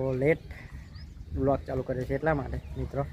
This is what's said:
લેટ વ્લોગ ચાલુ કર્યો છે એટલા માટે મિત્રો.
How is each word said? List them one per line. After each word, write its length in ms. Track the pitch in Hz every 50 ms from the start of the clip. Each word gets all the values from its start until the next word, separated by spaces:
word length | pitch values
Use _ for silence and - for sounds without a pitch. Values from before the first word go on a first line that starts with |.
| 131 135 131 127
લેટ 200 | 135 151 165 - - - - - - - - - - - - - - - - - - - - -
વ્લોગ 180 | 135 139 139 131 -
ચાલુ 160 | - 131 135 123
કર્યો 200 | - 131 123 127 123
છે 60 | 135
એટલા 180 | 131 143 160 156 143
માટે 180 | 127 117 120 127 - - -
મિત્રો. 260 | 135 131 - - 135 143 -